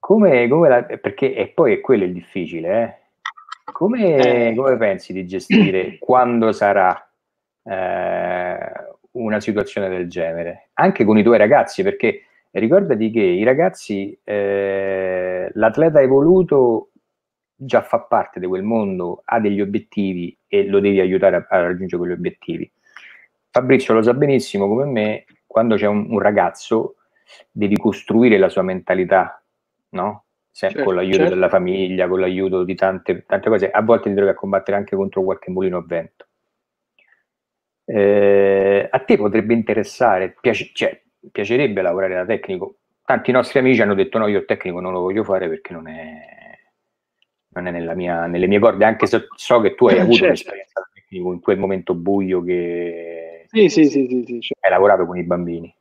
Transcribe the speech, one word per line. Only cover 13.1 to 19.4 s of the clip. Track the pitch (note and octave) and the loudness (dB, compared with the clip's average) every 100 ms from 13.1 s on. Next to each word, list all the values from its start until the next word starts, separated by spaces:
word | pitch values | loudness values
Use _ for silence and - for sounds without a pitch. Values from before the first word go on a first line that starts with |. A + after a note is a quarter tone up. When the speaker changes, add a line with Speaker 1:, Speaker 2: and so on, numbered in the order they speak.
Speaker 1:
che | A2+ | 0
i | G2 F2 | 0 2
ragazzi, | A2 C3 F3+ - - G2+ G2 - | 2 2 0 -2 -8 -6 -6 -12
eh, | - G#2 G2+ G2+ G2 G2 G2 F#2+ F#2+ F#2 F#2 F#2 F#2 | -6 -4 -2 -2 -2 -2 -4 -4 -4 -4 -4 -6 -6
l'atleta | - G#2+ A2+ E3 D3+ | 0 0 2 2 4
evoluto | C3+ C3+ D3 F#3 F3+ C#3+ B2 A2+ - _ _ _ _ _ _ | 4 4 4 4 4 2 2 0 -4 _ _ _ _ _ _
già | _ C3+ B2 | _ 0 0
fa | - A#2 | 0 -4
parte | - A2+ F2+ - | 0 -2 -2 -8
di | F2+ | -6
quel | F#2 | -4
mondo, | G2+ A2+ G2+ F#2 F2 F2+ | -2 -2 -2 -4 -6 -8
ha | - | -4
degli | A#2 | -2